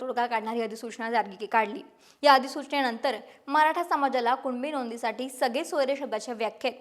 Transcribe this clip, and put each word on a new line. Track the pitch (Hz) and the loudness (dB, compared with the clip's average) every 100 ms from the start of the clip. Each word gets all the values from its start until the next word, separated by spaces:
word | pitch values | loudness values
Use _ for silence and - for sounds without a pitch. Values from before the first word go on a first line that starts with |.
तोडगा | 254 240 240 | -4 -2 0
काढणारी | 226 220 233 | 0 -2 -4
अधिसूचना | 220 220 226 214 226 | -4 -6 -12 -8 -2
जारी | 233 202 185 202 | 0 0 -6 0
काढली. | 226 208 247 - _ - - | 2 2 -4 -12 _ -20 2
या | 285 | 8
अधिसूचनेनंतर | 269 262 302 269 285 254 226 277 220 - - - | 8 6 -6 -4 0 0 0 -2 -2 -8 -20 -2
मराठा | 294 311 339 | 4 4 4
समाजाला | 339 311 269 247 233 | 0 0 2 2 2
कुणबी | 262 269 247 285 | 0 -2 -4 -4
नोंदीसाठी | 294 233 233 226 214 262 | -4 -6 -4 -6 -4 -8
सगळे | - 262 247 | -2 0 0
सोयरे | 330 311 262 277 | -2 0 0 0
शब्दाच्या | 254 220 254 | -2 -6 -6
व्याख्येत | 226 220 - 254 247 | -4 -4 -2 -6 -6